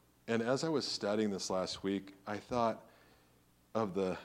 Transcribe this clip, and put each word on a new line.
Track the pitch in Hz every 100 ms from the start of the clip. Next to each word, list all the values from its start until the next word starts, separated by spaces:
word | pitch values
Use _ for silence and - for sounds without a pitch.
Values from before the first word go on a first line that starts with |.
| _ _ -
and | 113
as | 117 139
I | 165
was | 143
studying | - - 101 110 107
this | 92 -
last | 92 90 -
week, | 98 98 - - -
I | 104
thought | - 123 117 220 - - - - _ _ _ _ _
of | 110 104
the | 92 92 85